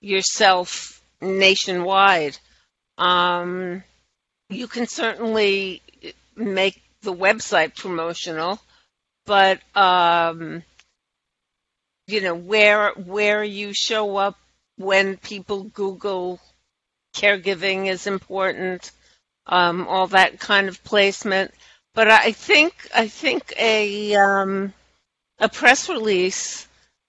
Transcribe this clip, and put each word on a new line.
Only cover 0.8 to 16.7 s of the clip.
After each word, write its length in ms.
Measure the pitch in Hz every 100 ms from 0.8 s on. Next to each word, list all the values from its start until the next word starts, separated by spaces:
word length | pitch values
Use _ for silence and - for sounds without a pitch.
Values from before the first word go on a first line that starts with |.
| - - _ _
nationwide. 1160 | 185 190 190 185 - 180 180 190 196 175 147 - _ _ _ _ _ -
Um, 840 | 180 180 175 175 175 180 180 185 - _ _ _ _ _ -
you 180 | 196 240
can 180 | 240 233
certainly 960 | - 226 196 226 220 202 196 190 175 _ _ - - _ 202
make 440 | 214 190 190 - _ _
the 100 | 208
website 600 | 180 190 226 - 185 156 -
promotional, 840 | 190 170 165 170 180 160 170 214 _ _ _ _ _ _ -
but, 320 | 196 190 190 _ 202
um, 840 | 185 180 170 170 165 165 160 160 - _ _ _ _ _ _ _ _ _ _ _ _ _ -
you 140 | 208
know, 140 | 185
where, 580 | 170 175 214 208 208 208
where 500 | - 175 202 208 214
you 300 | 214 202 202
show 440 | 202 - 220 208 196
up 200 | 202 - _ _ _ -
when 400 | 190 190 196 185
people 480 | - 208 - 202
Google 720 | 208 - 196 180 202 185 180 180 _ _ _